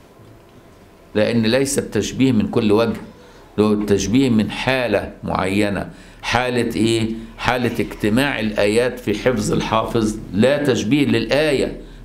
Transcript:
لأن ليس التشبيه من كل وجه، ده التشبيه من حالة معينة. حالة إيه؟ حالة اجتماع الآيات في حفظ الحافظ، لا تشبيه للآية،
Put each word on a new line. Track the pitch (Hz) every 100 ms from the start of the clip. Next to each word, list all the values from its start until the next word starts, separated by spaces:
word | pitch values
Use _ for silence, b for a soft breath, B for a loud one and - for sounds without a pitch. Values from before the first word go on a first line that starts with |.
| - - - - - - - - - - -
لأن | 104 107 117
ليس | 110 127 139 -
التشبيه | - 107 - 101 131
من | 107 -
كل | 120 107
وجه، | 104 117 - - B B B B -
ده | 107
التشبيه | 104 104 98 95 127 135
من | 110 104
حالة | - - 131 117 98 87 -
معينة. | 92 85 92 98 104 85 - B B B
حالة | - 120 127 120 - 85
إيه؟ | 110 113 110 B B -
حالة | 117 123 117 113
اجتماع | 104 - 107 117 143 123
الآيات | 110 107 104 110 123 -
في | 107 101
حفظ | 127 110 127
الحافظ، | - - 113 110 120 107 - -
لا | 92 127 143
تشبيه | 143 104 98 147 127
للآية، | 113 - 135 156 127 - - B B